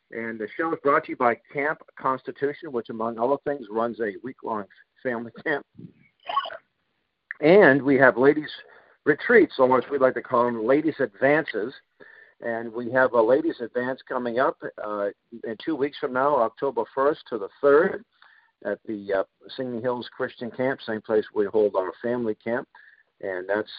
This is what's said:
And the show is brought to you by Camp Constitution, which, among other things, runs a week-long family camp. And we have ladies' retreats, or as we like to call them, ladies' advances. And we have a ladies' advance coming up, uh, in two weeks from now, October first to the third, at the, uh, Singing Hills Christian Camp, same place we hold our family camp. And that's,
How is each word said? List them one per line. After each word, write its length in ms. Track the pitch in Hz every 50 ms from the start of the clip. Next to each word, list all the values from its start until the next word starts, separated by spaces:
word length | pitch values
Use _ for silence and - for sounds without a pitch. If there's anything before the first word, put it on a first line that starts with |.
| _ _ -
And 260 | 113 117 113 113 110
the 80 | 107 104 -
show 140 | - 165 165 165
is 60 | - -
brought 220 | 143 143 156 151
to 80 | - 156
you 40 |
by 240 | - 123 120 113 - _ _ -
Camp 280 | 143 139 151 160 - - - _ -
Constitution, 720 | - 135 131 127 - 139 120 - 143 143 143 - - 156
which, 200 | 127 117 110 -
among 280 | 117 110 113 117 117 110
other 200 | 117 131 143 139 -
things, 220 | 147 143 143 120 101
runs 280 | 107 113 117 120 107 104
a 120 | 117 104 95 90 -
week-long 440 | 131 - - - 117 113 104 98 - _ _ _ _ _ _ -
family 300 | 127 120 117 117 113 - - -
camp. 200 | 165 147 - - _ _ - - - - _ _ _ _ _ _ - 880 1047 - - - - - _ _ _ _ _ _ _ _ _ _ _ _ _ - -
And 420 | 151 151 185 214 190 139 135 143 120
we 140 | 143 139
have 220 | 127 139 127 98 113
ladies' 320 | 131 143 156 151 147 127 - - - - - - _ _ _ _ _
retreats, 480 | 143 151 - - - 240 220 165 - - -
or 200 | 131 127 131 123
as 60 | - -
we 80 | 143 135
like 160 | 131 127 -
to 80 | 120 -
call 220 | - 127 117 120
them, 220 | 120 117 113 107
ladies' 340 | 117 135 151 156 156 135 -
advances. 720 | 131 110 - - 127 139 147 160 156 - - 104 104 131 - - _ _ _ _ - - - - - _ _ _ -
And 300 | 117 117 113 117 117 110
we 180 | 120 123 113
have 220 | 127 131 131 127 120
a 80 | 120
ladies' 400 | 110 113 131 151 160 165 - -
advance 400 | 120 - - 123 123 127 135 - - -
coming 300 | 143 127 123 120 113 123
up, 180 | 139 165 - - 151 - - - -
uh, 260 | 104 104 101 101 101 - _ _ _ 120 113 -
in 120 | 117 110 - -
two 140 | - 156
weeks 220 | 127 139 147 139 -
from 160 | 151 131 127
now, 220 | 127 135 147 147 127
October 460 | 113 113 - - 143 135 120 117 107 - -
first 260 | 135 135 143 160 - - -
to 80 | 123
the 140 | 107 98 - - _
third, 420 | - 143 143 151 180 202 202 202 - _ _ _ _ _ _ _ _ _ _ _ -
at 140 | 104 101 - _
the, 260 | 113 110 101 101 98 98
uh, 120 | 95 92 - _ _ - - -
Singing 260 | - 131 123 123 113 120
Hills 260 | 127 123 120 110 - -
Christian 340 | - 131 123 - - 123 113
Camp, 300 | - - 127 131 135 -
same 220 | - 117 110 107 -
place 220 | - 110 107 101 - -
we 100 | 110 101
hold 320 | 95 - 107 107 101 104
our 160 | 98 92 90 - -
family 340 | - 120 123 123 120 110 107
camp. 320 | - _ 113 117 131 - - _ - - - _ _ _ _ _ _
And 260 | - 98 92 90 92
that's, 240 | 95 101 107 110 - -